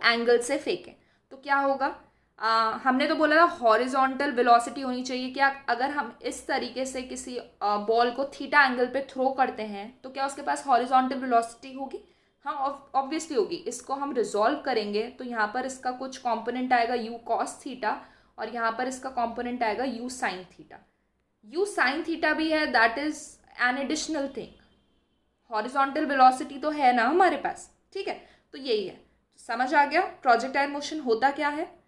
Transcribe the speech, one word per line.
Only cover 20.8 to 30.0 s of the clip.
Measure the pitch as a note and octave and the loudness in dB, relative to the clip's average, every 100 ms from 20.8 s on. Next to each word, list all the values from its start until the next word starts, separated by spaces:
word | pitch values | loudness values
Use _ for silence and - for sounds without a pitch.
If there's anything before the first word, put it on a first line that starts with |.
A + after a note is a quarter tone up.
| _ _ _ _ _ _ G#3 | _ _ _ _ _ _ -8
u | D4 G4+ - | -4 -2 2
sin | B3+ D4 E4 | 0 0 -4
theta | D#4+ D#4 D4+ | 0 0 0
भी | D#4+ | 0
है, | D#4 D4 | 0 2
that | A#3+ A3+ - | 4 4 2
is | D4+ D4 - - _ - | -4 -6 -12 -20 _ -2
an | B3 C4 | -2 0
additional | C4 D#4 - D#4 C#4 | -2 -4 -4 -4 -4
thing। | B3 E3+ - _ _ _ _ _ _ _ _ - | -8 -14 -18 _ _ _ _ _ _ _ _ -6
हॉरिजॉन्टल | G#3+ A#3 C4+ C#4+ D4+ D#4 | -4 -2 0 0 0 2
वेलोसिटी | C4+ B3+ B3+ D#4 C#4 | 6 6 6 -4 -6
तो | D4+ | -4
है | D4+ B3+ | 2 4
ना | B3 | 4
हमारे | A#3 E4+ F4+ - | 4 6 4 2
पास, | F3+ - - _ _ | -4 -8 -16 _ _
ठीक | F#4+ G4 | -10 -8
है, | - - _ _ | -8 -12 _ _
तो | C#4+ | -10
यही | C4 G#3+ F3+ | -2 -2 -2
है। | - _ _ _ _ - | -10 _ _ _ _ -6
समझ | A#3 C4 | -2 2
आ | D4+ | 4
गया | C#4 D#4 | 4 4